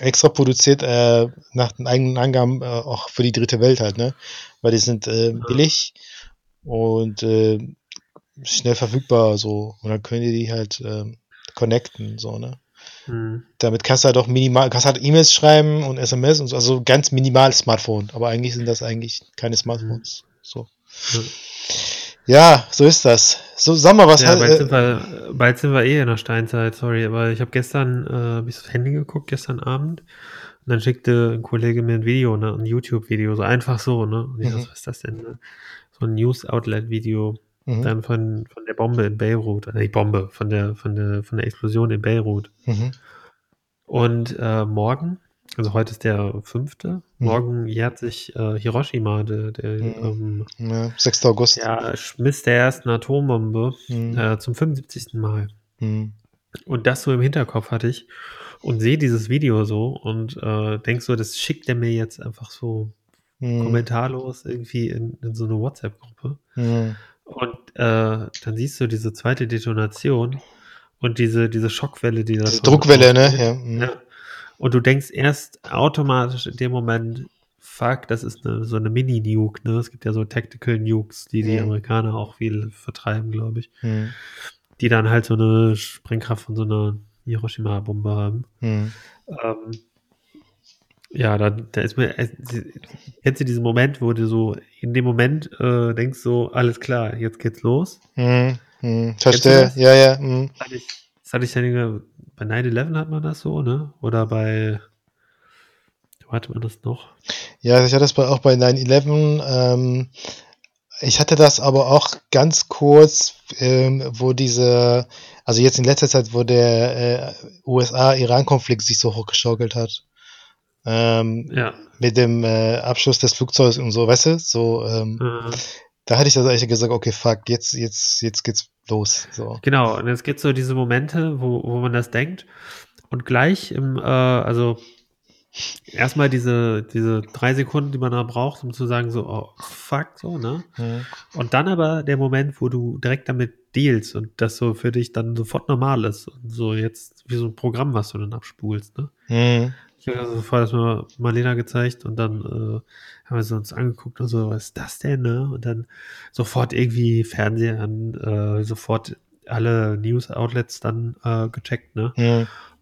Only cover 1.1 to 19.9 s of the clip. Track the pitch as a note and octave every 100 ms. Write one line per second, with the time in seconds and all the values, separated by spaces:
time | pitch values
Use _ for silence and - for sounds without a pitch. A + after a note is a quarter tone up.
1.1 | A#2 A#2 - _ B2 A#2+ - B2 B2+ C3
2.1 | B2+ C3 B2+ B2 B2+ B2+ A#2 B2 A#2 -
3.1 | - A#2+ A2+ A#2 A#2 B2 B2+ G#2+ G2+ A#2+
4.1 | - - - - _ A#2 A2+ A2+ A2+ A2+
5.1 | A2+ A#2 A#2 A#2 B2+ D#3 - - - -
6.1 | - - _ _ _ C#3 A#2 A2+ A2+ A2+
7.1 | G#2 A2+ A2 A2 G#2+ B2 - _ - _
8.1 | _ _ - C3+ - B2 A#2 A2+ B2 C3
9.1 | A#2+ A2 G#2 G#2+ G#2 G#2+ - G#2+ G#2+ G#2
10.1 | A#2 A#2+ A#2 A2+ A2+ G#2 - A2+ G#2+ G#2+
11.1 | A#2 _ _ - - A2+ A#2 - - G#2+
12.1 | A2 A2 A2 A#2+ B2+ _ _ - - -
13.1 | A#2 A2+ A2+ - - A#2 A2+ - C3 C3+
14.1 | B2 A#2 B2+ C3 B2 C3 B2 C#3 B2+ C#3
15.1 | D#3+ D#3 - D3+ D3+ D3+ D3+ C#3 C3 B2
16.1 | B2+ C3+ D#3 C3 B2+ A#2+ C3 A#2+ C3+ C#3+
17.1 | C3 C3 B2+ C3+ - - A2 - G#2+ G2+
18.1 | A2+ A#2 A#2 B2 A#2+ A#2 A2+ A2+ A2+ A#2
19.1 | - - - A#2 A2+ A#2+ A#2 A2